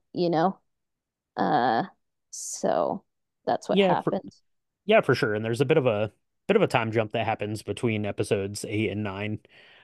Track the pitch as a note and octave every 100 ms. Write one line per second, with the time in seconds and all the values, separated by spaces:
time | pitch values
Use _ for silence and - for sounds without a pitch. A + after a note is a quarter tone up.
0 | _ - F3 D#3+ F3+ F#3+ _ _ _ _
1 | _ _ _ - F#3 D3+ A#2+ A2+ F#3+ _
2 | _ _ _ - - - - E2 C#2 G3
3 | - _ _ _ - A2+ - G3 F#3+ D3+
4 | - G3 - - _ _ _ _ - A2+
5 | - B2 A#2 G#2+ A2+ A#2 C3 D#3+ B2+ G#2
6 | G#2+ - _ _ - G3 E3 B2+ A2+ A2+
7 | G#2+ A#2 A2 G#2+ G#2 G#2+ - G2+ A#2+ A2
8 | G#2 - G#2 G#2 G2 G2+ - G#2 G#2+ G#2
9 | G#2 F#2+ G#2+ G#2+ _ - - -